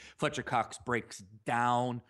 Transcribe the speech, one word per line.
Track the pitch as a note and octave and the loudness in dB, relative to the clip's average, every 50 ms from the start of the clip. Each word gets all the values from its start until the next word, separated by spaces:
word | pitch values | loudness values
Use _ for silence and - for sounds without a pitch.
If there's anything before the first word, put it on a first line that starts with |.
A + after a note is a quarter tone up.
| - - - | -18 -20 -6
Fletcher | - - D3 D3 - A#2+ | -2 -2 -2 0 -2 -4
Cox | - - A#2+ A2 - - - - | 0 0 0 0 0 -4 -10 -4
breaks | - A#2+ A#2 G#2+ - - - G2+ F#2 G#2+ A2 - | -2 -2 -2 -2 -4 -10 -18 -18 -18 -20 -10 -4
down, | - B2 A#2+ A#2+ A#2+ B2 B2 B2 B2+ A#2+ A#2+ - _ | -2 0 2 4 4 4 4 2 0 -2 -4 -8 _